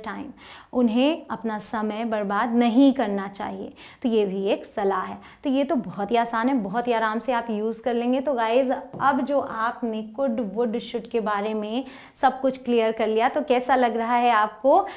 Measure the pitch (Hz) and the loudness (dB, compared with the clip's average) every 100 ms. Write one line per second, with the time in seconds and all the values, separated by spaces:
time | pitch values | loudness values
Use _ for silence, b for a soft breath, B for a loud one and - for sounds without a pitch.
0 | 220 196 - - B B B 247 240 220 | -6 -10 -12 -16 B B B 0 2 4
1 | 277 320 - 220 226 214 208 226 214 208 | 2 2 -4 -8 -6 -6 -6 -4 -4 -4
2 | 233 220 202 202 240 233 240 226 277 262 | -4 -2 -2 0 0 2 4 6 6 6
3 | 214 202 196 196 208 190 202 - B B | 0 -2 -6 -8 -10 -8 -12 -14 B B
4 | 254 220 208 190 196 294 - - 196 190 | -2 2 0 0 -2 -2 -4 -4 0 0
5 | 190 196 B B 294 269 277 320 180 180 | -4 -10 B B -2 0 0 0 -2 -6
6 | 202 233 233 233 233 277 196 220 240 226 | -2 0 0 0 0 0 -2 -2 0 0
7 | 220 220 226 233 233 214 214 220 247 233 | 0 -2 -2 -2 -2 -2 -2 -4 -2 -2
8 | 240 254 277 254 226 233 262 - - - | 0 0 0 0 2 2 2 -2 -6 -2
9 | 262 262 254 285 247 226 226 226 233 220 | 2 2 2 0 -2 -2 -4 -2 -6 -6
10 | 220 - 269 226 220 196 233 226 226 233 | -8 -4 -2 -2 -4 -2 -2 -2 -4 -8
11 | 226 233 214 208 208 220 208 226 262 B | -4 -4 -2 -2 -2 -4 -4 -6 -6 B
12 | B - 262 254 269 262 240 240 220 220 | B 0 0 2 -2 -2 0 2 2 0
13 | 220 220 240 285 294 247 247 262 240 226 | 0 2 2 0 2 0 2 2 2 0
14 | 226 247 240 226 214 - 269 330 381 | 0 2 4 4 2 0 4 4 4